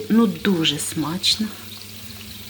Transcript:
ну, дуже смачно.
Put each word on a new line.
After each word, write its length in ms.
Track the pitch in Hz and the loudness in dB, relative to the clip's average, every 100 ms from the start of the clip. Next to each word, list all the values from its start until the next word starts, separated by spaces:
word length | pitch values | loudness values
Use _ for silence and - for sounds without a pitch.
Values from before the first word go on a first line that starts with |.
| - | 4
ну, 180 | 220 220 | 6 6
дуже 520 | 165 208 175 156 147 | 4 2 4 2 0
смачно. 680 | - 165 147 180 - - 214 - - - - - 220 214 214 - | -2 -2 -2 0 0 0 -2 -6 -14 -14 -14 -14 -14 -14 -14 -14